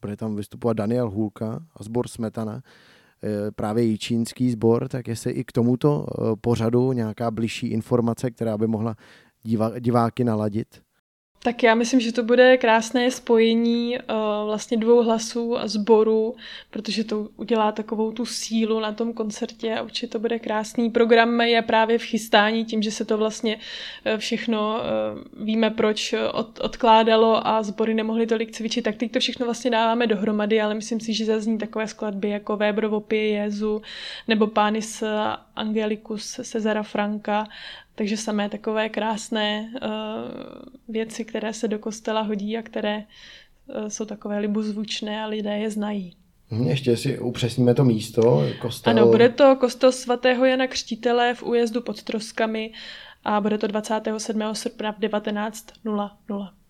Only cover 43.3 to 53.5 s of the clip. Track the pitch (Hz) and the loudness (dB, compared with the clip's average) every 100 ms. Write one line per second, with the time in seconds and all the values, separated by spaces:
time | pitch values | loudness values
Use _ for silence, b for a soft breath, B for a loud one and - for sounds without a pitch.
43.3 | B B _ _ 220 214 208 214 208 208 | B B _ _ -8 -8 -6 -8 -8 -6
44.3 | 208 208 208 214 208 214 - 214 208 220 | -2 0 -2 -2 -4 -6 -6 -6 -6 -6
45.3 | 214 214 208 220 208 208 208 180 - _ | -4 -4 -2 -2 -2 -4 -4 -8 -14 _
46.3 | _ _ 110 127 139 123 117 139 120 117 | _ _ -2 0 0 2 2 0 -2 -4
47.3 | 117 123 - 123 120 135 110 107 - 113 | -2 -4 2 4 6 6 4 0 4 4
48.3 | 139 143 113 123 - - 226 233 226 240 | 6 2 -2 -6 -2 2 6 8 8 6
49.3 | 240 277 269 254 - 254 254 - 240 254 | 8 6 8 2 4 2 2 -2 0 2
50.3 | 247 262 262 262 262 - 226 240 240 240 | 4 4 4 0 -4 -8 -4 0 2 2
51.3 | 240 - 240 233 220 233 208 - 220 220 | 0 0 0 2 -2 -6 -10 -6 -6 -6
52.3 | - 220 220 220 220 B B B B - | -4 -2 -2 -8 -12 B B B B -2
53.3 | 208 208 | 0 0